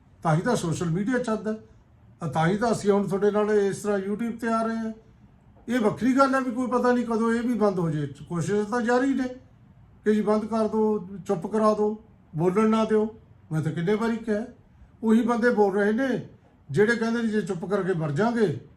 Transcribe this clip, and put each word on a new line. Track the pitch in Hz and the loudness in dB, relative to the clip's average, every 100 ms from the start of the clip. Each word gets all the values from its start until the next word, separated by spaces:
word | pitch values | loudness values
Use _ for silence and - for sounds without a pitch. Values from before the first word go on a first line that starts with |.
| _ - | _ -6
ਤਾਂ | 170 156 | 0 0
ਹੀ | |
ਤਾਂ | 240 214 | 2 0
ਸੋਸ਼ਲ | 170 151 175 | -2 -2 -2
ਮੀਡੀਆ | 165 208 254 | -2 0 -2
ਚੱਲਦਾ, | - 214 190 220 - - _ - - - | -2 -4 -4 -8 -10 -20 _ -20 -20 -10
ਆ | 165 | -6
ਤਾਂ | 123 160 | 0 0
ਹੀ | 202 | 2
ਤਾਂ | 233 | 0
ਅਸੀਂ | 214 202 | 2 2
ਹੁਣ | 202 185 | 2 2
ਤੁਹਾਡੇ | 190 202 | 0 2
ਨਾਲ | 208 208 | 2 2
ਇਸ | 208 196 180 | 2 2 -2
ਤਰ੍ਹਾਂ | 208 202 | -2 -2
YouTube | 190 208 233 | -2 -4 -6
'ਤੇ | - 233 | -4 -2
ਆ | 226 | -2
ਰਹੇ | 226 226 | -2 -4
ਹਾਂ। | 220 220 - - - - - - - | -6 -10 -18 -20 -20 -20 -20 -16 -4
ਇਹ | 240 | 0
ਵੱਖਰੀ | 208 - 247 262 | 0 2 2 4
ਗੱਲ | 269 269 | 4 2
ਹੈ | |
ਵੀ | 254 | -2
ਕੋਈ | 233 247 | -4 -2
ਪਤਾ | 247 247 | 0 2
ਨਹੀਂ | 247 226 | 2 0
ਕਦੋਂ | 226 226 | 0 0
ਇਹ | 233 | 0
ਵੀ | 240 | -2
ਬੰਦ | 220 208 180 | 0 0 0
ਹੋ | 170 | -2
ਜਾਏ। | 151 147 | -2 -6
ਕੋਸ਼ਿਸ਼ | - 147 175 165 208 208 | -10 -8 -6 -2 -2 -2
ਤਾਂ | 247 | -2
ਜਾਰੀ | 226 247 269 | 0 2 2
ਨੇ | 262 254 - - - - - - - | 0 -4 -8 -18 -20 -20 -20 -20 -4
ਕਿ | 208 214 | 0 2
ਜੀ | |
ਬੰਦ | 202 214 220 | 2 0 0
ਕਰ | 226 214 | -2 0
ਦਿਓ, | 220 214 214 180 196 - | 0 0 0 -6 -10 -4
ਚੁੱਪ | 196 202 | -4 -2
ਕਰਾ | 208 214 | 2 2
ਦਿਓ, | 208 208 214 - - _ 151 | 4 0 -2 -10 -20 _ -2
ਬੋਲਣ | 180 185 220 | 0 2 4
ਨਾ | 220 220 | 2 2
ਦਿਓ। | 214 220 - - - - | 2 0 -6 -20 -20 -8
ਮੈਂ | 156 | -4
ਤਾਂ | 151 | -4
ਕਿੰਨੇ | 156 170 | -2 0
ਵਾਰੀ | 214 226 226 | 0 0 -2
ਕਿਹਾ, | 226 208 247 - _ - - - | -2 -4 -4 -14 _ -20 -20 -4
ਉਹੀ | 220 220 | 2 4
ਬੰਦੇ | 233 233 247 | 4 2 2
ਬੋਲ | 208 202 196 | 4 2 2
ਰਹੇ | 202 | 0
ਨੇ | 220 269 208 - - _ _ - | 2 0 -2 -6 -18 _ _ -4
ਜਿਹੜੇ | 139 214 233 | 2 2 2
ਕਹਿੰਦੇ | 226 233 | 0 0
ਨੇ | 226 | 0
ਜੇ | 214 | -2
ਚੁੱਪ | 175 175 185 | -2 -6 -4
ਕਰਕੇ | 202 185 | -2 -2
ਮਰ | 180 156 | -2 -2
ਜਾਾਂਗੇ | 143 226 233 202 117 - | 0 0 2 0 -2 -10